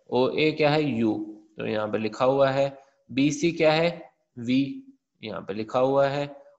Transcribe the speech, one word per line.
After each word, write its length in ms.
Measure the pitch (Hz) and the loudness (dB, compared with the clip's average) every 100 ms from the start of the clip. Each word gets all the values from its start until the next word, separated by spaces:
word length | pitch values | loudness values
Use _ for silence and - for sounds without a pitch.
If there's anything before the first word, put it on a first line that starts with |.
| _ | _
ओए 420 | 123 131 95 156 | 0 0 2 0
क्या 180 | 151 147 | 2 2
है, 140 | 151 | 2
यू, 600 | 151 113 113 107 - - _ - | 0 0 0 0 -6 -14 _ -10
तो 80 | 113 | -4
यहाँ 220 | 107 107 | -4 -2
पे 100 | 110 | -2
लिखा 280 | 110 - 131 | -4 0 0
हुआ 240 | 139 135 | 4 2
है। 280 | 135 139 139 - _ _ | 2 -2 -4 -20 _ _
बीसी 400 | 123 143 143 170 | 0 0 2 -2
क्या 220 | 156 156 | 2 4
है, 380 | 156 170 170 - _ _ 123 | 4 0 -2 -14 _ _ -12
V, 460 | 117 127 139 135 - _ _ _ | 0 0 0 -4 -16 _ _ _
यहाँ 180 | 107 90 | -10 -10
पे 120 | - | -8
लिखा 260 | 101 107 127 | -8 -4 0
हुआ 280 | 131 139 139 | 2 2 2
है। 340 | 143 143 - - | 0 -6 -10 -20